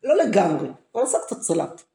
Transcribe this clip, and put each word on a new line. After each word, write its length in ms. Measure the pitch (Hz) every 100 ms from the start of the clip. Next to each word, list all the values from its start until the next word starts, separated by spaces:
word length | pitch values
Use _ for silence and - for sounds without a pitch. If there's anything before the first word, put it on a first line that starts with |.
לא 140 | 262 330
לגמרי, 500 | 285 196 175 151 131 - _ 226
אבל 80 |
עשה 140 | 254 - -
קצת 160 | -
סלט. 400 | - 165 147 - _